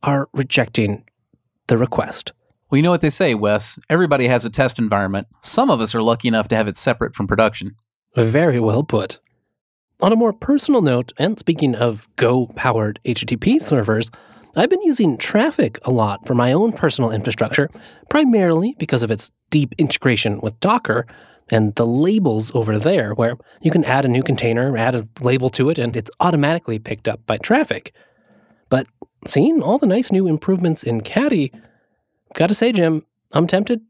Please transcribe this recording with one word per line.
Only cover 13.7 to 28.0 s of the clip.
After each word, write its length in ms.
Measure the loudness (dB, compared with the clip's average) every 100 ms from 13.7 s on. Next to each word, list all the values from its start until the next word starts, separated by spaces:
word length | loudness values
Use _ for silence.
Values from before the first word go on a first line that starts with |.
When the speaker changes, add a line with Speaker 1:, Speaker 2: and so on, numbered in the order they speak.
| 0 2 0 -2 -10 _ -20 _ 0
Speaker 1:
I've 140 | 2
been 120 | 2
using 340 | 0 2 0 0
Traefik 640 | -2 0 0 0 -2 -2
a 80 | -2
lot 360 | 0 0 -2 -4
for 80 |
my 180 | 0 2
own 200 | 2 0
personal 380 | 0 -2 0 -2
infrastructure, 580 | -2 -4 -2 -2 0 -2 -4 -20 -20 _
primarily 640 | 0 4 4 4 2 0 -4
because 240 | -2 -2
of 80 | 0
its 220 | -4 -6 _ _
deep 240 | 0 0 0
integration 640 | -2 2 0 2 0 -2
with 200 | -6 -2
Docker 460 | 0 0 0 -4 -4 -14 -20 _ _
and 240 | 0 0
the 120 | 0 0
labels 680 | 2 2 2 2 0 -2
over 240 | -2 -2 0
there, 360 | 2 0 0
where 220 | 0 -2 -2 _ _
you 100 | 0
can 140 | 0
add 200 | 2 2
a 40 | 2
new 140 | 0
container, 540 | 0 0 0 0 0 0
add 180 | 0
a 120 | -2 -6 -4
label 300 | 0 0 0
to 180 | 0 0
it, 80 | 0
and 180 | -2 -4
it's 140 | -8 -2
automatically 580 | 0 2 0 -2 -4 -8
picked 300 | -6 -8 -6
up 160 | -8 -4
by 100 | -6
Traefik. 540 | 0 0 0 -6 -10 _